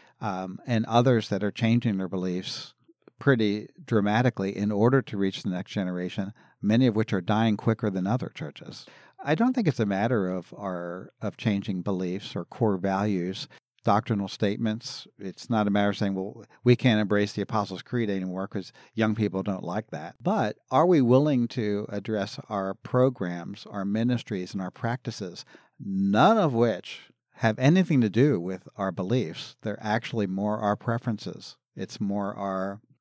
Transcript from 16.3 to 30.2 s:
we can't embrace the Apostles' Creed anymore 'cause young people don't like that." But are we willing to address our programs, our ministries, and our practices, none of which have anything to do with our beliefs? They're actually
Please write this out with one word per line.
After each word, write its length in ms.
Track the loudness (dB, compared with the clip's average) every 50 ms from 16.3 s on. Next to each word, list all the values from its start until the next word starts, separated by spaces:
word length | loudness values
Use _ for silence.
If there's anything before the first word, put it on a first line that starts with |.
| -10 -14 -20 _ _ _ _
we 120 | 4 4
can't 240 | 4 4 2 4 4
embrace 320 | 2 2 2 2 2 0
the 100 | -2 -6
Apostles' 400 | -6 -2 -2 -2 -2 -2 -6 -12
Creed 280 | -10 -6 -4 -4 -2 -2
anymore 380 | -2 -4 -4 -6 -6 -6 -8 -6
'cause 240 | -8 -8 -10 -10 _ -20 -20 _ _
young 200 | 0 0 2 2
people 280 | 0 -2 -2 -2 -2
don't 200 | -4 -4 -6 -6
like 280 | -6 -6 -6 -6 -8 -8
that." 260 | -12 -12 -12 -12 -16 _
But 380 | -2 -2 0 0 0 -2 -4 -8 _ _
are 160 | 2 4 6
we 140 | 6 6 6
willing 460 | 6 6 6 6 6 4 2 2 0 0
to 380 | -2 -4 -2 -2 -2 -2 -4 -6
address 520 | -8 -8 -4 -2 -2 -2 -2 -4 -6 -12 -10 -6
our 260 | -4 -2 -2 -2 -6
programs, 920 | -8 _ -2 2 4 4 4 2 0 -4 -6 -4 -6 -8 -10 -12 -12 -14 -10
our 140 | -8 -6 -4
ministries, 680 | -2 0 0 2 2 0 0 -2 -4 -4 -4 -4 -6
and 80 | -6 -6
our 120 | -6 -8
practices, 720 | -8 -6 -4 -4 -4 -4 -6 -10 -8 -8 -10 -10 -10 -14 -18 -20 -20 -20 _ _ _ _
none 580 | -8 -4 -2 0 2 4 6 6 6 6 6
of 160 | 4 4 2
which 600 | 4 4 4 4 2 -2 -6 -12 -16 -16 -18 _ _ _ _ _ _
have 240 | 0 0 0 2 4
anything 420 | 4 6 6 6 4 4 4 4
to 100 | 4 4
do 300 | 4 4 6 6 4 2
with 280 | 0 -4 -8 -8 -10 -16 _
our 140 | -4 -4 -2
beliefs? 640 | -2 -2 -2 0 0 0 0 -2 -6 -10 -14 -16 -18 _
They're 160 | -8 -8 -8 -6
actually 460 | -2 -2 -2 -2 -2 -4 -2 -2